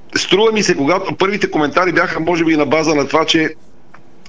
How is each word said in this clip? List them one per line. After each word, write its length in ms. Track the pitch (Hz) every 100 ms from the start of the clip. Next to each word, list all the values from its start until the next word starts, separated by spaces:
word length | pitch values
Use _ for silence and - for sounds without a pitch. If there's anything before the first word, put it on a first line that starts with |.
| - -
струва 360 | - 190 226
ми 120 | 220
се, 120 | - 170
когато 400 | 139 180 190 147
първите 360 | 190 208 190
коментари 400 | 170 147 170 185
бяха, 280 | 170 175 160
може 260 | 160 170 160
би, 120 | 156
на 80 | 139
база 300 | 156 156 151
на 120 | 135
това, 180 | 156 156
че 280 | 165 156 - - - - - - -